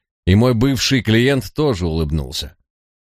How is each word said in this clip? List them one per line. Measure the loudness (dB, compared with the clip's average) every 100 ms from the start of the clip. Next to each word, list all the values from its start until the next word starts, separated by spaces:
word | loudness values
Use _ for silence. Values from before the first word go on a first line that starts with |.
| _ _ 2
и | 4
мой | 4
бывший | 2 0 0 -2 -2
клиент | 2 2 2 0 -4
тоже | -4 -2 -2 -2
улыбнулся. | -2 -2 -4 -6 -10 -12 -16 _ _ _ _